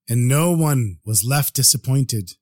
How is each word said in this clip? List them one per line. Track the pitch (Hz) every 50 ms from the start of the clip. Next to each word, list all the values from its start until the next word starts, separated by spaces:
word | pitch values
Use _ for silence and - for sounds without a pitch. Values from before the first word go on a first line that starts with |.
| _ -
and | 117 120 120 123
no | 135 147 160 175
one | 175 165 160 151 147 131 120 104 87 - -
was | 107 110 - -
left | 120 139 147 143 - -
disappointed. | 143 131 - - 117 - - 131 139 131 - - 110 95 87 - _